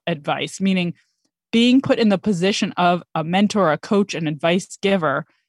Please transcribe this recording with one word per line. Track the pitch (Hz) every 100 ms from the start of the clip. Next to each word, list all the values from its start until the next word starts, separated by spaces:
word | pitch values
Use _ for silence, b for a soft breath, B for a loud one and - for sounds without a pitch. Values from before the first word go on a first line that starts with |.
| -
advice, | 160 147 139 156 -
meaning | 190 185 175 - _ _ _ _ _
being | 233 240 262
put | - 240
in | 220
the | 190
position | 214 175 185 214 190 -
of | 175 175 -
a | 160
mentor, | 160 185 208 214 170
a | 151
coach, | - 202 202
an | 170 156
advice | 151 170 180 - -
giver, | 196 196 156 139 - _